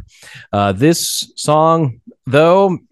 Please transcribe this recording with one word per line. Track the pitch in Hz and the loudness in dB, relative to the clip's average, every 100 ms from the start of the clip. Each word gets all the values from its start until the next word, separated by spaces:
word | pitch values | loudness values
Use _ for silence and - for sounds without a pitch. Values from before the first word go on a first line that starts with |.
| - _ - - - | -18 _ -20 -20 -8
Uh, | 101 101 | -2 -2
this | 95 147 170 - - - - | 0 0 0 -4 -8 -12 -10
song, | - 151 160 165 143 113 - - - | -2 0 2 0 -2 -6 -18 -20 -4
though, | 135 165 185 196 170 _ | 2 4 4 2 -2 _